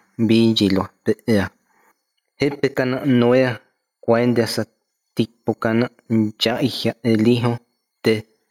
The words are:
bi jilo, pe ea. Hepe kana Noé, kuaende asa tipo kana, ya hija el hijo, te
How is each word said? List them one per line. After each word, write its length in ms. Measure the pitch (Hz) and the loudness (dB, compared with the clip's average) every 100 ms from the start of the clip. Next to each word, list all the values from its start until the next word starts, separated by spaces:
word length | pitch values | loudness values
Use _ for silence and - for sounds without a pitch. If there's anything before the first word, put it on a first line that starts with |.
| _ - | _ -4
bi 340 | 110 113 113 | 0 4 4
jilo, 360 | 107 101 95 92 _ | 2 0 0 -4 _
pe 120 | - 107 - | -6 -4 0
ea. 240 | 104 95 _ _ _ _ _ _ _ _ - | -2 -2 _ _ _ _ _ _ _ _ -4
Hepe 320 | 143 143 135 | -4 -2 -4
kana 360 | 135 127 127 | -2 -4 -2
Noé, 520 | 143 123 120 127 131 113 _ _ _ _ | 0 2 4 4 2 -2 _ _ _ _
kuaende 420 | - 117 123 117 | -2 0 2 0
asa 220 | 113 - 107 _ _ _ _ | -2 -4 -8 _ _ _ _
tipo 400 | - 113 _ - | -6 -6 _ -6
kana, 360 | 110 113 113 123 _ - 113 107 - | -4 -2 -2 -2 _ -4 -2 -2 -2
ya 120 | 113 120 | -4 -2
hija 360 | 131 - 113 - | -4 -4 -6 -4
el 240 | 120 110 110 | -2 2 2
hijo, 320 | 120 120 117 _ _ _ _ | 2 0 -4 _ _ _ _
te 220 | 117 110 - _ _ | -2 -2 -4 _ _